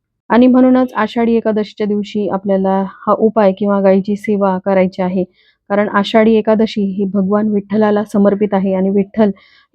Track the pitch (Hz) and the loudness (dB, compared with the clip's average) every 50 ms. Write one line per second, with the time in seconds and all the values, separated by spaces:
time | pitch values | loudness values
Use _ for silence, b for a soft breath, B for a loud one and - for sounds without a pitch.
0 | _ _ _ _ _ - 214 233 254 254 247 254 254 254 254 254 262 254 - - | _ _ _ _ _ 0 2 4 4 4 4 4 4 4 2 2 0 -2 -2 -6
1 | 214 214 - 240 233 226 233 226 220 220 214 214 208 208 - - 214 202 208 208 | -6 -4 -2 -2 -2 0 0 0 -2 -2 -2 -2 -4 -6 -6 -6 -4 -4 -4 -4
2 | 202 208 - 208 208 - - 190 - 202 196 190 190 190 190 196 196 185 - - | -6 -6 -6 -6 -4 -4 -4 -4 -2 -2 -2 0 0 0 0 -2 -2 -4 -8 -8
3 | - 214 208 - 220 220 - 226 208 190 190 - 208 202 202 196 196 196 190 196 | -2 -2 0 2 2 2 2 2 2 2 2 0 -2 -2 0 2 2 4 2 2
4 | 190 208 208 202 - 220 208 196 202 196 185 185 - 196 196 190 190 185 190 - | 0 -2 -4 -4 -2 -4 -2 0 0 -2 -2 -2 -2 -2 0 0 0 0 -2 -4
5 | 185 180 185 190 180 - _ _ _ _ _ _ _ - 202 202 208 202 196 202 | -6 -4 -2 -4 -4 -6 _ _ _ _ _ _ _ -4 -2 -2 -2 0 -2 -2
6 | 196 - - 226 220 226 226 214 214 220 220 214 220 - - 214 196 196 185 202 | -2 0 2 2 4 4 2 2 2 0 0 0 0 -2 -2 -4 -4 -4 -4 -4
7 | 202 190 185 202 190 190 208 208 214 214 208 202 202 202 196 220 214 208 208 208 | -4 -2 -2 -2 -2 0 0 -2 -2 0 -2 -4 -4 -2 -2 0 0 2 0 -2
8 | 208 208 - 202 196 202 202 202 214 202 202 190 190 196 190 185 190 196 202 202 | -2 -2 0 2 2 2 2 0 -2 -2 0 -2 0 0 -2 0 0 0 0 -2
9 | 190 196 - 220 220 202 196 b b b b b b b | -2 -2 0 0 0 0 0 b b b b b b b